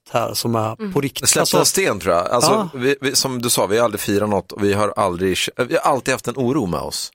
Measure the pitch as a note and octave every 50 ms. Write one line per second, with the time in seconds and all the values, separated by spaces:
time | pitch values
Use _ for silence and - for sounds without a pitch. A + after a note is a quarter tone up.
0 | _ - - B2 A2+ A#2 A2 - - B2 A#2 A2+ G#2+ A2 A2+ - A3 - - C#3+
1 | C#3 C3+ - - C3+ - - D#3 E3 - - F3+ D3+ - - - G3 D#3+ A#2 G2
2 | - F#2 E2+ E2+ F2+ - A#2 B2 B2+ D#3 G3 A3 G3+ E3 - C3 B2 C3+ C#3+ -
3 | C3 C3+ C3 - - C3+ B2+ B2 A#2 A#2+ - - A2+ F2+ G2+ A2+ A#2+ A#2 G#2 G2+
4 | - - G2+ G2+ G#2 G#2+ G#2 G2 - - - - G2+ G2+ G2 G2+ G#2 G2+ - -
5 | G#2 F#2+ F2+ E2+ F#2 F#2+ F2+ - - - - - B2+ A#2+ D#3 - - E3 D3 B2+
6 | A#2 - C3 A#2 - - A#2 B2+ C3 A#2 C3+ D#3 A#2 F2+ E2 C#2+ C2 D2 - -
7 | - - _